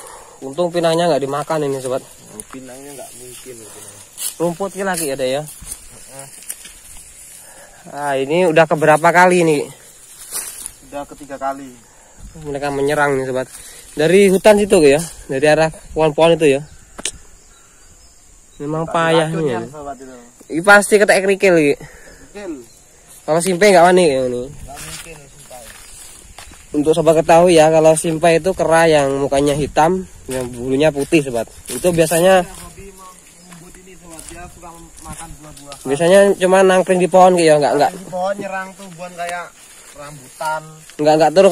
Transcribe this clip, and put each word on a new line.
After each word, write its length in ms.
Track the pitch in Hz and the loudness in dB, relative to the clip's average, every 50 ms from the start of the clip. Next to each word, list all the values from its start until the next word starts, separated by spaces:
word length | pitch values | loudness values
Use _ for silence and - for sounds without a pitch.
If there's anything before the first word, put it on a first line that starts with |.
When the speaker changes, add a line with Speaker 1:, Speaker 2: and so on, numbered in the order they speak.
| - - - - - - - - | -12 -16 -20 -20 -20 -20 -20 -16
Speaker 1:
untung 280 | 135 135 139 165 180 170 | -16 -10 -6 -4 -4 -4
pinangnya 400 | 170 175 170 165 165 170 175 170 | -2 -2 0 0 0 0 0 0
nggak 140 | 147 131 139 | 0 0 -2
dimakan 400 | 135 143 147 143 - 160 156 147 | -4 -6 -6 -6 -4 -4 -4 -2
ini, 120 | 139 135 | -4 -4
sobat. 240 | 135 127 127 127 131 - | -6 -6 -6 -6 -6 -8
Speaker 2:
Oh, 360 | - - - 120 - - 214 - - | -12 -20 -20 -20 -20 -20 -20 -20 -18
pinangnya 440 | - 131 131 127 123 135 139 143 143 | -20 -20 -18 -18 -20 -20 -20 -18 -18
nggak 160 | 127 - - - | -18 -18 -18 -20
mungkin, 380 | 120 127 123 120 - - 131 120 113 107 | -20 -20 -20 -20 -20 -20 -20 -20 -20 -20
pinang. 320 | 101 104 104 101 - - - - - - - - - - | -20 -20 -20 -20 -20 -20 -20 -20 -20 -16 -12 -12 -10 -6
Speaker 1:
Rumput 340 | - 160 175 165 170 196 185 | -6 -6 -6 -4 -6 -8 -10
ki 140 | 185 185 202 | -8 -8 -6
lagi 240 | 196 180 165 165 139 | -6 -6 -6 -6 -6
ada 160 | 135 135 131 | -6 -4 -4
ya. 160 | 127 131 147 | -4 -4 -6
Speaker 2:
Heeh. 840 | 151 147 - - - - - - - - - - - - 131 135 135 135 - - - - - - - - - - - - - - - - - - - - - - - - - - - - - - - - | -6 -10 -16 -18 -18 -18 -18 -18 -18 -20 -20 -20 -20 -20 -20 -20 -20 -20 -20 -20 -18 -18 -18 -18 -20 -20 -20 -20 -20 -20 -20 -20 -20 -20 -20 -20 -20 -20 -20 -20 -20 -20 -20 -20 -20 -20 -20 -20 -20 -18
Speaker 1:
Ah, 240 | 147 143 147 143 139 | -12 -8 -6 -4 -2
ini 280 | 135 135 135 156 180 185 | -2 -2 -2 0 0 0
udah 200 | 170 156 160 160 | 2 4 4 2
keberapa 440 | - 175 147 156 151 151 151 165 170 | 2 0 0 2 2 2 4 2 2
kali 360 | 165 175 180 185 180 180 165 | 4 4 4 4 4 2 2
ini? 120 | 160 151 139 - - - - - - - - - - - - - - - - - - - - - - - - 139 135 | 2 0 0 -2 -6 -12 -20 -20 -20 -20 -20 -20 -20 -20 -20 -16 -14 -12 -12 -12 -12 -14 -16 -18 -18 -20 -20 -20 -16
Speaker 2:
Udah 160 | 139 143 143 - | -14 -14 -14 -14
ketiga 280 | 135 - 147 135 135 | -16 -20 -18 -16 -12
kali. 320 | 131 135 135 135 139 139 127 123 120 - _ _ - - - - - - - - 165 | -8 -8 -8 -8 -10 -14 -18 -20 -20 -20 _ _ -20 -20 -20 -20 -20 -20 -20 -20 -16
Speaker 1:
Mereka 280 | 151 147 139 139 143 143 | -12 -12 -10 -8 -6 -6
menyerang 480 | 139 139 139 143 151 151 147 143 139 | -4 -2 -2 0 0 0 0 0 0
nih, 80 | 131 131 | -2 -4
sobat. 240 | 131 127 131 127 - - - - - - - - - - | -4 -6 -6 -6 -8 -12 -20 -20 -20 -20 -20 -20 -10 -4
Dari 320 | 147 151 165 180 202 202 | -2 2 4 4 4 4
hutan 320 | 190 190 190 - 220 208 208 | 4 4 4 4 4 4 4
situ, 160 | 208 196 208 185 | 2 2 4 4
Ki, 100 | 151 139 | 6 4
ya, 100 | 139 156 170 - - - - - | 4 2 -2 -8 -14 -16 -10 -8
dari 140 | 139 131 147 | -4 0 2
arah 220 | 151 151 156 160 160 - - - - 165 | 2 2 2 2 0 -4 -8 -18 -8 -4
pohon-pohon 400 | 156 160 156 147 156 160 170 170 | -2 0 0 2 2 2 2 4
itu 240 | 160 165 143 135 139 | 4 2 2 2 0
ya. 20 | 151 - - - - _ - - - - - - - - - _ _ - - _ _ _ _ _ _ - - - - - _ _ _ _ - - _ _ - - | -4 -10 -18 -20 -20 _ -18 -14 -14 -14 -14 -16 -20 -20 -20 _ _ -20 -20 _ _ _ _ _ _ -20 -20 -20 -20 -20 _ _ _ _ -20 -20 _ _ -18 -12
Memang 240 | 143 147 156 160 165 | -10 -8 -6 -6 -6
Speaker 2:
Tak 80 | 165 | -4
Speaker 1:
payah 360 | - 170 165 165 165 165 156 160 | -2 -2 0 2 2 2 0 0
Speaker 2:
diracun 120 | 165 165 156 | -2 -4 -4
Speaker 1:
nih. 80 | 139 117 | -4 -4
Speaker 2:
ya, 60 | 113 117 120 | -6 -8 -10
sobat, 240 | 147 151 143 143 135 127 | -14 -14 -14 -14 -14 -14
itu. 140 | 135 127 127 120 - - _ - - - | -18 -20 -20 -20 -20 -20 _ -20 -14 -10
Speaker 1:
Ini 100 | 139 160 175 | -8 -2 2
pasti 280 | 208 202 208 196 - 220 196 | 4 4 4 4 2 0 2
ketek 200 | 208 196 165 196 190 | 2 2 2 2 0
kerikil, 300 | 196 196 190 196 190 175 | -2 0 2 2 2 4
Ki. 180 | 165 147 143 131 - - - - - - - - - - - - | 4 2 2 0 -2 -8 -16 -20 -20 -20 -20 -20 -20 -20 -20 -18
Speaker 2:
Kerikil. 200 | 403 403 359 311 - 117 - - _ _ _ _ _ _ - - - - | -16 -14 -14 -14 -14 -18 -20 -20 _ _ _ _ _ _ -20 -20 -10 -4
Speaker 1:
Kalau 160 | 151 156 170 | -2 -2 -2
simpai 320 | 170 190 180 170 208 208 | -2 -2 0 2 4 4
nggak 140 | 190 170 170 | 6 6 6
wani, 160 | 185 185 185 180 | 6 6 4 4
Ki, 120 | 151 135 131 | 2 0 0
ini. 240 | 127 123 123 123 123 143 | -2 -4 -4 -6 -8 -12
Speaker 2:
Nggak 280 | 147 - - - 139 147 156 | -14 -16 -18 -18 -18 -18 -16
mungkin, 320 | 160 160 - - 165 160 151 139 135 | -16 -16 -18 -18 -20 -20 -20 -20 -20
simpai. 320 | 135 127 - - 131 123 117 110 - - - - - - - - - - - - - - - - - - - - - | -20 -20 -20 -20 -20 -20 -20 -20 -20 -20 -20 -20 -20 -20 -20 -20 -20 -20 -20 -20 -20 -20 -20 -20 -20 -20 -14 -6 -4
Speaker 1:
Untuk 160 | 147 139 156 | -2 0 0
sobat 240 | 156 165 151 160 160 160 156 | 0 2 2 4 2 4 4
ketahui 320 | 160 165 165 175 185 170 | 4 6 6 6 6 6
ya, 160 | 156 151 160 | 6 6 6
kalau 240 | 160 160 156 160 160 | 4 4 4 4 4
simpai 480 | 156 - 165 160 156 170 170 165 165 156 | 2 -2 -4 -4 0 2 2 2 2 0
itu 80 | 190 | -2
kera 320 | 180 - 160 151 160 165 170 | -4 -2 -2 0 2 2 4
yang 240 | 165 156 147 139 135 139 | 4 4 2 2 0 -2
mukanya 400 | 139 139 131 139 139 143 147 139 | -4 -2 -2 -2 0 0 0 -2
hitam, 480 | 151 143 - - 147 151 170 185 185 180 - - - - | -2 -6 -4 0 0 0 0 0 -4 -8 -12 -18 -18 -14
yang 160 | - 131 131 127 120 | -10 -8 -8 -8 -10
bulunya 400 | 123 120 123 131 131 135 151 156 | -10 -10 -6 -4 0 0 0 0
putih, 320 | 143 139 139 - 170 156 139 | 0 -2 -2 0 0 0 0
sobat. 240 | 135 117 113 110 - - - - - | -2 -4 -6 -6 -8 -12 -16 -14 -12
Itu 240 | 123 123 - 180 170 | -8 -4 -2 0 2
biasanya 480 | 165 160 156 175 165 175 190 190 185 175 | 2 0 0 0 2 4 4 4 4 2
Speaker 2:
Dia 80 | - - - - | -2 -8 -18 -20
hobi 240 | - - - - 196 | -20 -20 -20 -20 -20
mengumbut 840 | 190 - - - - - _ - - 180 180 180 175 165 - - - 185 | -20 -20 -20 -20 -20 -20 _ -20 -20 -20 -20 -20 -20 -20 -20 -20 -20 -20
ini, 140 | 185 190 180 | -20 -20 -20
sobat. 260 | 165 175 170 165 156 156 | -20 -20 -20 -20 -18 -18
Dia 160 | - 170 175 175 175 | -18 -18 -18 -18 -20
suka 180 | - 170 175 170 170 170 - - - - - | -20 -20 -20 -20 -20 -20 -20 -20 -20 -20 -20
makan 220 | 160 160 - 165 160 151 143 | -18 -18 -16 -18 -18 -20 -20
buah-buahan. 480 | 151 151 147 - - - - - - | -20 -20 -20 -20 -20 -20 -20 -12 -6
Speaker 1:
biasanya 320 | 131 139 151 170 170 190 202 202 202 185 | -6 -2 0 2 4 4 6 4 4 2
cuma 220 | - 185 180 185 190 190 | 0 0 2 4 4 4
nangkring 320 | 190 185 185 180 - 185 180 | 4 2 2 0 0 0 0
di 80 | 190 | 0
pohon, 320 | 165 180 185 180 185 180 175 | 2 4 6 6 6 4 4
Ki, 80 | 165 | 4
ya, 80 | 156 151 | 4 4
nggak, 180 | 151 143 113 123 147 | 4 2 0 2 0
nggak. 120 | 135 - 92 | 0 -2 -2
Speaker 2:
Di 120 | 90 95 - | -8 -14 -10
pohon 240 | 180 180 185 196 202 | -8 -6 -6 -6 -6
nyerang 320 | 202 196 190 190 190 190 190 190 | -6 -8 -10 -10 -10 -10 -12 -16
tumbuhan 360 | 190 196 190 165 160 180 180 175 | -20 -20 -20 -18 -18 -18 -16 -12
kayak 300 | 170 175 175 175 180 160 - - - - - - - - - - | -12 -10 -10 -10 -10 -12 -16 -20 -20 -20 -20 -20 -20 -20 -20 -20
rambutan. 680 | 151 143 147 151 139 127 135 - - 160 156 156 156 156 160 156 - - - - - | -20 -20 -18 -20 -20 -20 -20 -14 -10 -8 -6 -6 -8 -10 -14 -20 -20 -20 -16 -8 -2
Speaker 1:
Nggak, 140 | 151 151 156 | 2 2 4
nggak 160 | 160 160 151 | 4 4 4
turun 180 | 151 190 196 190 | 6 6 6 8